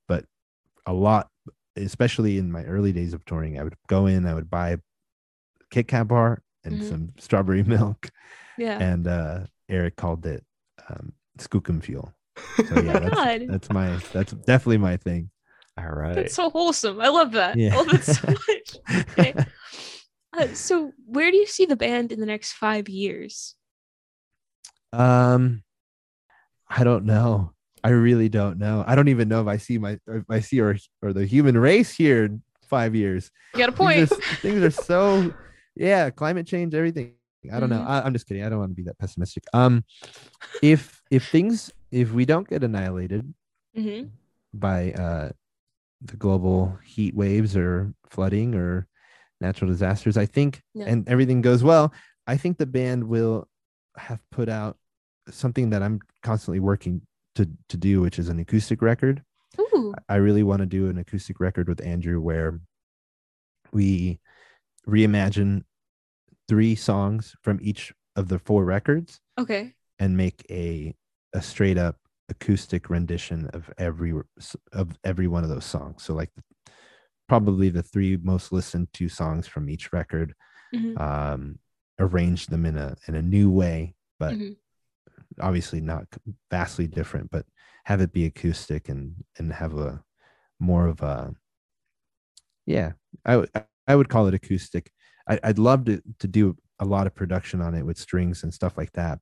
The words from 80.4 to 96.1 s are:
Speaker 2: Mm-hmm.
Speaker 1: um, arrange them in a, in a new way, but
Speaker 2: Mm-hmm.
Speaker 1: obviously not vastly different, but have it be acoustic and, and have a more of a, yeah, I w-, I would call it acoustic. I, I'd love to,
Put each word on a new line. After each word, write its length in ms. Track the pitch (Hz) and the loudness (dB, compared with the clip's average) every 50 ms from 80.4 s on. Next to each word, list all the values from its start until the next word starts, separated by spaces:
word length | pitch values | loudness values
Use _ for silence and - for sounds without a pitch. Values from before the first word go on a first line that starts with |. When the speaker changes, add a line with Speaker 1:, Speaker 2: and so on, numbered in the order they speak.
| _ _ _ _ _ _ 247 | _ _ _ _ _ _ -8
Speaker 2:
Mm-hmm. 240 | 233 226 226 226 - | -6 -6 -6 -6 -6
Speaker 1:
um, 600 | 73 73 73 73 73 73 71 65 69 73 71 - _ _ _ _ _ _ _ - | -4 -4 -4 -4 -4 -4 -6 -8 -10 -12 -14 -18 _ _ _ _ _ _ _ -2
arrange 480 | 98 90 90 87 87 87 90 85 - | -2 0 2 2 2 0 0 -2 -4
them 180 | - 82 82 85 | -4 -4 -2 -2
in 120 | 80 78 | -2 -2
a, 180 | 73 71 67 - - - | -4 -6 -8 -10 -12 -10
in 80 | - 80 | -8 -6
a 60 | 78 | -4
new 280 | 82 90 98 101 101 98 | -2 2 4 4 4 4
way, 420 | 92 95 90 85 82 80 82 85 - _ _ _ _ - | 4 4 2 0 -2 -4 -6 -8 -12 _ _ _ _ -6
but 140 | 78 76 - | -6 -6 -4
Speaker 2:
Mm-hmm. 200 | 208 104 98 104 - _ _ _ _ _ _ _ _ _ _ _ - - - - - | -6 -8 -10 -14 -18 _ _ _ _ _ _ _ _ _ _ _ -20 -20 -20 -12 -6
Speaker 1:
obviously 400 | - 92 90 87 - - 85 80 | -4 -2 -2 -2 -2 -4 -6 -6
not 240 | 78 78 82 80 - - - - - 110 - - _ _ | -6 -6 -6 -8 -10 -12 -18 -18 -16 -16 -16 -18 _ _
vastly 360 | 90 90 85 - - - 85 | -4 -4 -4 -4 -4 -4 -6
different, 420 | 76 - 82 80 - - - - - | -4 -4 -6 -6 -6 -8 -10 -8 -8
but 140 | - 78 - _ _ _ _ _ _ _ - | -8 -8 -10 _ _ _ _ _ _ _ -4
have 160 | - 101 92 | -2 0 0
it 100 | 92 85 | 0 0
be 140 | - 90 82 | 0 0 -2
acoustic 640 | 80 - - - 85 80 - - - 78 76 - - | -2 -2 -4 -2 -2 -2 -4 -6 -8 -8 -8 -6 -8
and, 240 | 69 69 69 76 85 90 - _ _ | -8 -8 -10 -12 -14 -16 -20 _ _
and 160 | - 82 80 80 | -10 -8 -8 -8
have 240 | - 80 80 76 | -8 -8 -8 -6
a 260 | 73 73 69 71 73 - _ _ _ _ _ _ _ _ _ _ - | -6 -6 -8 -8 -12 -16 _ _ _ _ _ _ _ _ _ _ -4
more 280 | 90 90 87 87 87 | 0 2 2 4 2
of 140 | 85 78 - 73 | 2 0 -2 -4
a, 300 | 71 69 65 67 65 - - _ _ _ _ _ _ _ _ _ _ _ _ _ _ _ _ _ _ _ _ _ _ _ _ _ | -6 -6 -6 -8 -10 -12 -16 _ _ _ _ _ _ _ _ _ _ _ _ _ _ _ _ _ _ _ _ _ _ _ _ _
yeah, 280 | - 76 107 85 82 - - _ _ - - - | -2 -2 -2 -2 -4 -8 -12 _ _ -20 -6 0
I 60 | 117 123 | 2 2
w-, 160 | 110 - - - 107 - _ _ _ _ | 2 2 0 -6 -10 -10 _ _ _ _
I 80 | 139 143 | 4 4
would 140 | 143 135 - | 4 4 4
call 180 | - 113 104 | 4 4 4
it 60 | 95 92 | 4 2
acoustic. 580 | 95 - - 98 90 - - - 87 - _ _ _ _ _ _ _ _ | 0 -2 -4 -4 -4 -4 -6 -8 -8 -8 _ _ _ _ _ _ _ _
I, 120 | - 107 - - | -4 -2 0 0
I'd 160 | 110 104 104 | 0 2 4
love 260 | 110 123 135 135 123 | 4 4 4 4 2
to, 160 | 113 101 - - 110 | 0 -2 -2 -4 -12